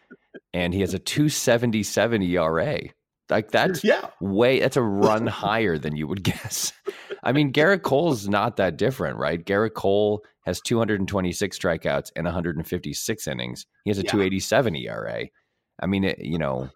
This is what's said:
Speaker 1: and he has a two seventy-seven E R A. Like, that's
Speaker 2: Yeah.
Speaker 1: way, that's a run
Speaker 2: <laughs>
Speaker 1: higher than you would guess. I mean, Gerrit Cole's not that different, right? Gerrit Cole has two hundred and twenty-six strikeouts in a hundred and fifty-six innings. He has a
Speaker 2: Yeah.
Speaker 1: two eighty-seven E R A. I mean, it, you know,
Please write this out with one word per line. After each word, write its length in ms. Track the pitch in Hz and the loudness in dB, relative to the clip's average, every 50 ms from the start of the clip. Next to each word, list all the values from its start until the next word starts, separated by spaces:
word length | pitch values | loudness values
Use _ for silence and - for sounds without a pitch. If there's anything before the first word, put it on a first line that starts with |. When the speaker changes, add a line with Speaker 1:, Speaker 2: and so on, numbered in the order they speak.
| _ _ - _ _ _ _ - _ _ - | _ _ -20 _ _ _ _ -20 _ _ -4
Speaker 1:
and 200 | 90 87 87 90 | -2 -2 0 0
he 80 | 98 | 0
has 120 | 95 85 92 | 0 0 -2
a 60 | 92 | -6
two 300 | - - - 147 147 151 | -6 -4 0 2 2 2
seventy-seven 920 | - - - 131 117 120 123 120 107 110 98 - - 107 101 117 117 104 95 | 2 0 2 2 2 4 4 2 0 0 -2 0 2 2 2 2 2 2 2
E 140 | 87 90 87 | 2 2 2
R 220 | 80 80 80 82 | 2 2 2 0
A. 320 | 85 151 143 - - 85 - _ _ _ _ _ _ - | 0 0 -2 -6 -8 -10 -16 _ _ _ _ _ _ -2
Like, 220 | - 107 110 - | -2 -2 0 2
that's 320 | - 110 131 190 180 - - | 2 2 2 2 0 0 2
Speaker 2:
Yeah. 240 | 220 302 381 - - - - | 2 2 2 0 -8 -10 -8
Speaker 1:
way, 400 | 85 98 95 101 120 127 135 - | -4 -2 2 4 4 4 4 4
that's 160 | - - - 135 | 2 2 2 2
a 40 | |
run 460 | 120 107 98 98 107 110 107 110 113 110 | 0 2 2 4 4 4 4 2 0 -2
Speaker 2:
<laughs> 0 | |
Speaker 1:
higher 500 | - - 104 101 107 113 110 95 82 76 | -4 -2 -2 0 0 2 2 0 0 0
than 200 | 71 76 76 76 | -2 -4 -4 -4
you 100 | 78 71 | -4 -4
would 160 | 92 98 87 | -6 -4 -2
guess. 480 | - - - - - - - - - - - - - - - - - - - - | -4 -4 -4 -8 -8 -6 -6 -6 -6 -8 -8 -12 -12 -12 -12 -14 -14 -14 -6 -2
I 100 | - 131 | 0 2
mean, 180 | 147 151 139 | 2 2 2
Gerrit 300 | 123 143 151 185 202 185 - | 4 4 4 4 4 2 2
Cole's 460 | - 135 139 170 170 139 104 98 98 | 2 2 4 4 2 0 0 -2 0
not 260 | 101 101 107 120 - | 2 2 2 0 2
that 220 | - 95 90 80 - | 2 0 0 2 0
different, 400 | 101 131 131 - 87 71 62 55 | 0 0 0 0 -4 -4 -2 -2
right? 280 | 67 73 82 87 82 | -2 -2 -2 -2 -2
Gerrit 280 | - 98 101 113 110 - | 0 2 2 2 0 -2
Cole 500 | - - 98 98 104 107 104 107 104 - - _ _ - | -2 0 2 2 4 4 2 0 -2 -6 -12 _ _ -6
has 160 | - 90 - | -4 -4 -4
two 160 | - - 120 113 | -2 0 2 2
hundred 240 | 113 104 107 95 | 2 2 0 0
and 80 | 98 85 | -2 -2
twenty-six 500 | 98 98 92 90 85 - 104 92 - - | -2 0 0 0 -2 -2 -4 -4 -4 -2
strikeouts 500 | - 90 82 82 - 82 71 71 - - - | -2 -2 -2 0 -2 -2 -2 -2 -4 -6 -8
in 100 | - 82 | -6 -4
a 60 | 87 | -4
hundred 240 | 85 90 82 87 80 | -4 -2 -4 -4 -4
and 100 | 82 82 | -4 -6
fifty-six 600 | - 90 87 - 73 71 - - - 110 - - 76 | -4 -6 -6 -6 -6 -8 -8 -6 -6 -6 -6 -6 -8
innings. 380 | 67 60 60 62 62 - - _ _ _ - | -6 -6 -8 -8 -10 -12 -16 _ _ _ -4
He 60 | 101 | -4
has 80 | 104 98 | -2 -2
a 40 | 92 | -2
Speaker 2:
Yeah. 80 | - | 0
Speaker 1:
two 100 | - 101 | 2 2
eighty-seven 560 | 95 95 95 92 - - 107 123 131 107 82 67 | 2 2 0 -2 -2 2 2 2 2 2 -2 -4
E 100 | 58 57 | -6 -8
R 200 | 55 53 55 55 | -8 -8 -8 -6
A. 200 | 58 58 62 - _ _ _ _ _ _ _ _ _ - - | -6 -8 -8 -10 _ _ _ _ _ _ _ _ _ -6 -2
I 20 | 92 | 0
mean, 180 | 98 98 98 | 0 2 0
it, 140 | 92 - 50 | 0 -2 -4
you 180 | 50 69 82 85 | -4 -4 -4 -2
know, 320 | 76 69 65 64 67 65 - | -2 -2 -2 -4 -6 -8 -12